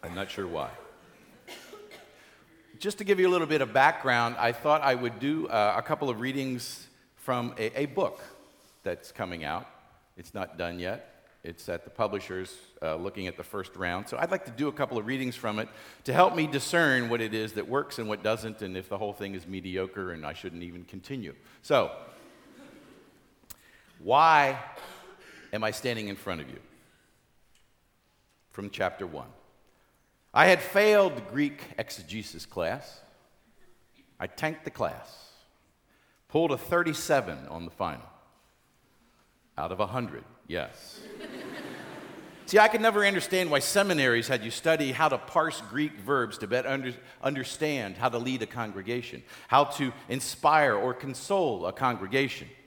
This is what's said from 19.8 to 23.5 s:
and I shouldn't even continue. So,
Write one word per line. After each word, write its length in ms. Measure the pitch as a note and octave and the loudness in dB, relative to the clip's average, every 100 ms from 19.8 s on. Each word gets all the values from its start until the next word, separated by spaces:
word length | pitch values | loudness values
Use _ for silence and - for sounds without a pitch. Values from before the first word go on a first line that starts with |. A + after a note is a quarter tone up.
| F#2 G2+ F#2 | -4 -6 -8
and 120 | E2 D2+ | -6 -8
I 80 | |
shouldn't 300 | D#2+ F#2 E2+ | -10 -10 -10
even 220 | F2 F2 F2+ | -12 -14 -16
continue. 500 | G2 - C3+ F2+ C#2 - - | -16 -10 -10 -10 -14 -20 -20
So, 280 | - C#3+ F#2 - - - - - - - - - - - - _ _ _ _ | 2 4 4 -4 -16 -20 -20 -20 -20 -20 -20 -20 -20 -20 -20 _ _ _ _